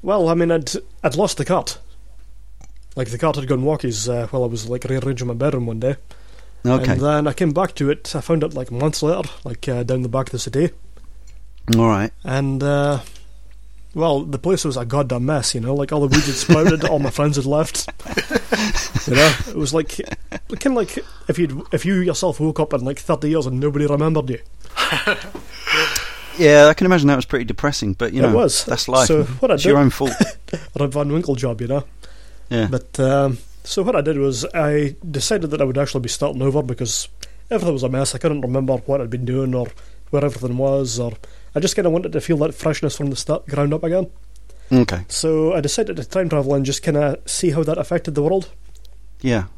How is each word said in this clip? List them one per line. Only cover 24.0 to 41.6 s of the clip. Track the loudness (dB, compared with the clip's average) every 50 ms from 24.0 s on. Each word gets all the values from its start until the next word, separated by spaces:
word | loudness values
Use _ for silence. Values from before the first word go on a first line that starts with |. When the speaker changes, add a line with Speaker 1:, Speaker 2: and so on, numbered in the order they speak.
| 2 2 2 0 0 -2
Speaker 1:
you. | -6 -6 -8 -14 -14 -12 -12 -10 -4
Speaker 2:
<laughs> | -2 -2 0 -2 -2 0 -2 -2 -2 -4 -12 -12 -12 -12 -12 -14 -10 -4 -2 0 2 2 0 0 -4 -4 -6 -10 -10 -12 -12 0
Yeah, | 6 8 10 12 12 12 10
I | 10
can | 6 6
imagine | 6 6 6 6 6
that | 4
was | 4 2
pretty | 0 -2 -2 -2
depressing, | -2 -4 -2 0 -2 -2 0 -2 -2 0
but, | 0 -2 -2 2
you | 2 4
Speaker 1:
It | 6
Speaker 2:
know, | 6
Speaker 1:
was. | 6 4 4 2 0 -2
Speaker 2:
that's | -2 -2 -2 -2
life. | 2 4 4 6 6
Speaker 1:
So | 6 4 4
what | 0 -2 0 2 2
I | 2
Speaker 2:
It's | 4 6
your | 6 6
Speaker 1:
did | 8 6
Speaker 2:
own | 6
fault. | 4 2 -2 -2 2 0 0 0 0 -12 -10
Speaker 1:
<laughs> | -8 -8 -8 -8 -8 -4 -2
Rip | -2 0 0
Van | 0 0 0
Winkle | 0 0 0 0 -2
job, | 0 0 -2 -2 -4
you | -2
know? | -2 -2 -2 -2 -6 -14 -16 -16 -16 -16 -16 -16 -16 -16 -16 -8 -4
Speaker 2:
Yeah. | 0 0 0 0
Speaker 1:
But, | 0 -2 -4 -6 -2 0
um, | 2 4 4 4 4 2 0 -2 -8 -14 -16 -14 -12
so | -6 -2 0 0
what | 2 2
I | 2 2
did | 2 0 2
was | 2 0 0 -2 -4 -4 -2
I | 0 0 2 2 2 2 0 -2 -6 -10 -6
decided | -4 -4 0 0 0 0 0 -2
that | 0 0
I | 0
would | 0 2 0
actually | 0 0 0 -4 -2
be | -2
starting | -4 -2 -2 -2 0 0 0
over | 2 2 2 0
because | -2 -4 -4 -4 -4 -4 -4 -6 -8 -12 -16 -16 -16 -16 -16 -8 -2
everything | -2 0 0 0 0
was | 0 0
a | 0
mess. | 0 0 0 -2 -2
I | 0
couldn't | 0 0 0 0 -2
remember | 0 0 0 2 2 0
what | 0 2 0 0 0
I'd | 0 -2
been | -4 -4 -2
doing | -2 0 0 0 0 0
or | -2 -2 -4 -6 -12 -14 -14 -14 -16 -10 -2
where | 0 2 2
everything | 2 -2 -2 -4 -4 -2
was, | 0 2 2 2 2 0 0 -2 -4
or | -4 -4 -6 -8 -14 -16 -16 -16 -16 -4 -2
I | 0